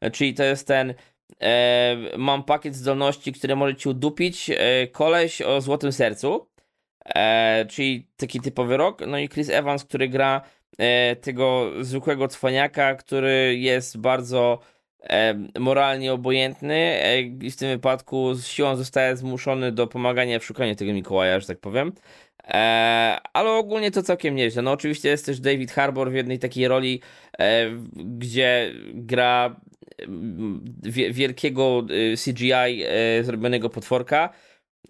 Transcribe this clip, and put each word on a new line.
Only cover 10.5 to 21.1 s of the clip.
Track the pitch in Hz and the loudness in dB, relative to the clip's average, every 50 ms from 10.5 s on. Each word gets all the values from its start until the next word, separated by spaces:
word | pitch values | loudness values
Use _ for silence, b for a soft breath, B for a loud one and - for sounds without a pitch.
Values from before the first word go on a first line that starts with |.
| B B B B _ - | B B B B _ 0
e, | - 120 123 123 123 120 120 | 2 2 4 4 4 2 0
tego | 123 - 139 127 123 131 131 127 127 120 98 69 107 | -2 -6 -6 -2 0 2 2 2 2 0 -2 -2 -6
zwykłego | 131 127 131 135 131 160 143 135 135 131 | -6 -6 -6 -4 -2 -2 0 0 -2 -4
cwaniaka, | - - - 127 131 135 143 143 - 151 139 135 135 | -2 -2 -2 0 2 2 0 0 2 2 2 2 0
który | 135 - - 147 135 131 135 135 131 131 127 123 123 | -2 -4 -4 -2 0 2 4 4 4 4 2 2 2
jest | 127 131 127 127 123 - - 113 | 2 2 2 2 0 -4 -6 -2
bardzo, | 107 127 131 131 123 120 127 123 120 120 120 - b b b b b b _ _ | 0 0 2 0 0 -2 0 2 2 2 2 0 b b b b b b _ _
e, | - - - 104 110 110 107 104 101 - - 117 | -6 0 2 2 4 2 2 -2 -6 -8 -6 -2
moralnie | 127 131 135 135 139 135 135 135 131 131 | 0 2 2 4 2 2 0 0 -2 -2
obojętny, | 127 123 123 127 131 131 131 131 131 - 143 147 156 160 165 170 147 90 | -2 -2 0 0 2 2 2 0 -2 -6 -4 -2 0 2 2 2 2 2
e, | 73 101 123 127 | 2 2 2 2
i | 127 120 127 131 - 131 | 0 -2 -8 -10 -10 -10
w | 131 | -8
tym | - 135 135 | -6 -4 -4
wypadku | 131 127 131 131 131 131 - - 135 131 127 127 131 | -2 0 0 0 0 -2 -4 -6 -4 -2 0 0 -2
z | 127 123 | -4 -6
siłą | - - - 143 139 135 | -6 -2 0 0 0 0
zostaje | 127 131 131 - 139 131 131 131 | -2 -4 -2 0 0 2 2 0
zmuszony | 123 131 131 127 127 - 143 131 131 127 123 | -2 -6 -8 -8 -6 -4 -2 -2 -2 -2 -2
do | 113 117 120 | -2 -2 -2
pomagania | 113 - 123 123 123 123 123 123 123 117 113 | -2 -2 -2 -2 0 0 0 0 0 0 -2
w | - | -4
szukaniu | - 107 - 127 110 104 | -6 -4 -2 -2 -2 -2
tego | - 101 101 | -2 -2 -2
Mikołaja, | 104 95 87 - | -2 -2 -2 0